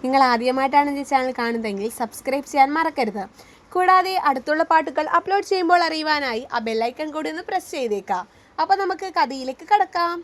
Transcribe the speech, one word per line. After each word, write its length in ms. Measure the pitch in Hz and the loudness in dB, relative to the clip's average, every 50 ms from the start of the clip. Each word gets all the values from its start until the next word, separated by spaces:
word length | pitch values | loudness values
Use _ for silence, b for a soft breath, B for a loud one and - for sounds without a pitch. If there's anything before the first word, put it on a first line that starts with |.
| - | -2
നിങ്ങൾ 160 | 254 262 269 269 | 2 4 4 6
ആദ്യമായിട്ടാണ് 640 | 254 240 233 240 254 254 262 269 269 277 285 285 285 | 6 4 2 2 0 0 2 0 4 4 4 2 2
എൻ്റെ 120 | 285 277 277 - | -2 -4 -4 0
ചാനൽ 220 | 285 262 254 262 254 254 | 0 0 0 0 -4 -4
കാണുന്നതെങ്കിൽ 500 | 240 233 233 233 220 220 202 196 202 233 233 - | -4 -2 -2 -2 -4 -4 -4 -4 -6 -6 -4 -6
സബ്സ്ക്രൈബ് 480 | 247 226 - - - 269 262 285 269 - - | -8 -8 -8 -10 -6 -4 -4 -4 -6 -4 4
ചെയ്യാൻ 160 | 285 269 277 294 | 4 4 4 4
മറക്കരുത്. 440 | 320 330 320 311 - 247 220 180 208 190 196 B B B B B B B _ - | 0 0 -2 0 -2 -4 -2 -2 -6 -10 -10 B B B B B B B _ -2
കൂടാതെ 420 | 359 370 359 370 370 359 370 381 370 - 294 | 0 4 6 6 4 4 2 -2 0 0 0
അടുത്തുള്ള 340 | 277 262 262 - 302 311 320 320 | 0 0 -2 -2 0 0 2 2
പാട്ടുകൾ 340 | 330 320 311 320 269 - 302 - - 349 | 2 2 2 0 -2 -4 -2 0 0 0
അപ്ലോഡ് 280 | 339 370 381 403 403 - | 0 2 0 0 0 0
ചെയ്യുമ്പോൾ 300 | 403 370 359 330 349 349 339 320 | 0 0 4 4 4 4 4 2
അറിയുവാനായി 540 | 320 311 302 311 302 294 285 262 233 220 262 - - | -2 -2 0 0 0 0 0 -2 -4 -6 -6 -4 -6
ആ 40 | 240 | -4
ബെൽ 220 | 220 226 226 220 226 | -4 -2 -2 -2 -2
ഐക്കൺ 240 | 240 247 - 302 311 285 | -2 -4 -6 -8 -6 -6
കൂടി 140 | 311 311 311 311 | -6 -6 -6 -6
ഒന്ന് 120 | 330 370 - | -8 -8 -4
പ്രസ് 220 | 403 370 370 - - | -6 -6 -6 -6 -8
ചെയ്തേക്കാം. 500 | 311 254 233 208 196 190 - 196 180 175 b b b b b b b 311 | -6 -4 -2 -4 -4 -4 -4 -4 -4 -4 b b b b b b b 2
അപ്പോൾ 140 | 320 381 381 392 | 2 2 2 2
നമുക്ക് 260 | 359 370 320 392 381 320 | -2 -2 -4 -6 -6 0
കഥയിലേക്ക് 500 | 359 311 247 269 269 262 254 262 - 339 - 415 | 0 0 0 0 -8 -6 -8 -8 -10 -2 2 2
കടക്കാം. 440 | 415 381 370 - 349 339 339 349 349 | 2 2 2 0 -2 -2 -2 -2 -6